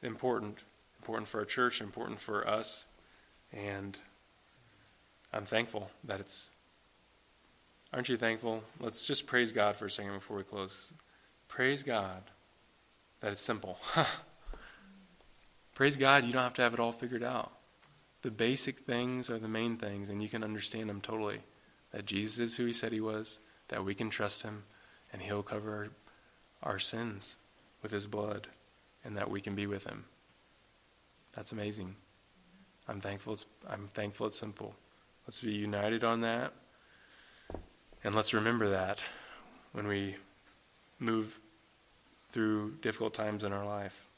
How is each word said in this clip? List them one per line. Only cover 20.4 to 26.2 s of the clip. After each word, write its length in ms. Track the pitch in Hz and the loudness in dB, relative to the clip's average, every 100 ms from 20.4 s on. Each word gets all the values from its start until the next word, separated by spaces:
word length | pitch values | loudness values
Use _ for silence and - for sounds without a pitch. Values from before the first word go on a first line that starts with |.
understand 460 | 110 107 - 113 110 | -4 -2 -2 -2 -4
them 120 | 101 | -4
totally. 400 | - 110 107 104 - - - - - | -4 -2 -2 -4 -10 -20 -20 -20 -12
That 140 | - 101 | -8 -2
Jesus 320 | 98 107 113 | 0 0 0
is 180 | 120 117 | 0 2
who 100 | 120 | 2
he 60 | |
said 200 | 113 113 | 2 2
he 80 | 110 | 0
was, 400 | 110 107 110 - - - - | 0 -2 -4 -8 -10 -20 -8
that 160 | - | -4
we 100 | 95 | -2
can 160 | 101 110 | -2 -2
trust 320 | - 104 - | 0 2 2
him, 220 | 113 104 101 - - - - | -2 -8 -12 -20 -20 -20 -16
and 100 | 101 | -12
he'll 200 | 92 104 | -2 -2
cover 480 | 101 110 107 104 104 - - - | 0 -4 -4 -4 -6 -10 -20 -20